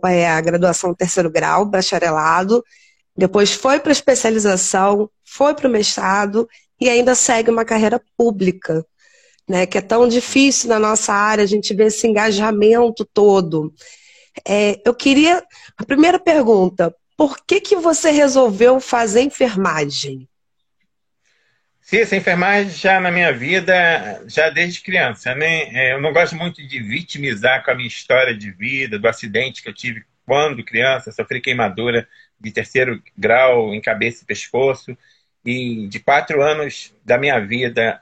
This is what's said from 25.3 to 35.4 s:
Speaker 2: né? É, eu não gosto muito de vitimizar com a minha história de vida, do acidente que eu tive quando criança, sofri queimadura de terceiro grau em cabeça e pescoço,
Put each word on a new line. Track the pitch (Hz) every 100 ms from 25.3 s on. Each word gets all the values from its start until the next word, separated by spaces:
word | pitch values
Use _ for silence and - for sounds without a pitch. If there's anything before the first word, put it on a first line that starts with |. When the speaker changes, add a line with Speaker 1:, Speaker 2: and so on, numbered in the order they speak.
Speaker 2:
né? | 131 160 160 143
É, | 123 127
eu | 135
não | 151
gosto | 151 170
muito | 160 175 170 139
de | 135
vitimizar | 104 127 170 147 139 104 123 131
com | 135
a | 123
minha | 120
história | - - 127 127 110
de | 104
vida, | 90 117 135 131 107
do | 113
acidente | 113 113 107 131 -
que | 117
eu |
tive | - 123 113 - _ -
quando | 139 151 123
criança, | - 113 131 131 110
sofri | 110 107 123
queimadura | 135 123 107 95 120 117 110 _ _ _
de | 107
terceiro | 107 101 131 117 117 - -
grau | 107 120 131 120 107
em | 107
cabeça | 110 104 117 117
e | -
pescoço, | 107 - 120 135 127 - 120 _ _ _ _